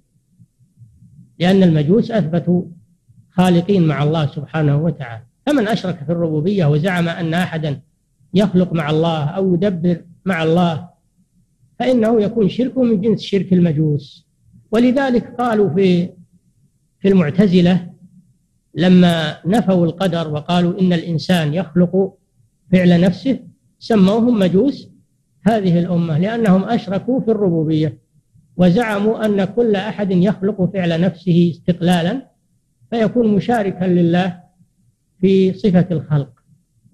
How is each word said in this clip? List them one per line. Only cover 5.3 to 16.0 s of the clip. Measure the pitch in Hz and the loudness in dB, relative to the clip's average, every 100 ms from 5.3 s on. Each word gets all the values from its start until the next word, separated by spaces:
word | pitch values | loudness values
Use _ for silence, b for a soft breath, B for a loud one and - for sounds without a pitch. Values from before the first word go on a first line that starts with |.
| _ - | _ -2
فمن | 294 208 | 0 0
أشرك | 214 185 170 | -2 -4 -8
في | 139 | -6
الربوبية | 170 165 156 165 202 147 | -4 -2 -2 -2 0 0
وزعم | 151 190 180 165 | 0 0 -2 -2
أن | 180 165 | -4 -4
أحدا | 165 175 165 156 135 - _ _ _ _ | -2 -4 -4 -6 -8 -12 _ _ _ _
يخلق | 180 208 180 175 | 0 0 0 0
مع | 165 147 | -2 -2
الله | 156 165 160 | 0 0 -2
أو | 147 185 190 | -4 -2 -2
يدبر | 170 202 175 180 165 - - 185 | 0 -2 -2 -2 -4 -8 -10 -6
مع | 165 | -2
الله | 160 170 175 147 - _ _ _ _ _ _ _ _ - | 0 0 0 -2 -10 _ _ _ _ _ _ _ _ -6
فإنه | 247 254 214 233 | 0 2 2 2
يكون | 202 226 190 | 0 0 0
شركه | - 262 262 | 0 -4 0
من | 240 208 | 0 0
جنس | 220 196 | 0 -2
شرك | - 196 - | -2 -4 0
المجوس. | 185 170 151 156 147 - - _ _ _ _ _ | 2 2 0 -2 -2 -6 -20 _ _ _ _ _
ولذلك | 220 247 262 269 240 - - | 0 2 2 0 -2 -4 -6
قالوا | 247 214 196 | -2 0 0
في، | 170 190 175 | 2 2 2